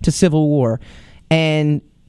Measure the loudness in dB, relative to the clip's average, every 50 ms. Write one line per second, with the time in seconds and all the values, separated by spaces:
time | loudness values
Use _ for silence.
0 | -4 -4 0 2 0 2 2 2 2 2 0 0 0 -2 -2 -6 -8 -14 -20 -20
1 | -20 -20 -20 -20 -6 _ -2 0 0 0 0 0 0 0 -2 -2 -6 -10 _ _
2 | _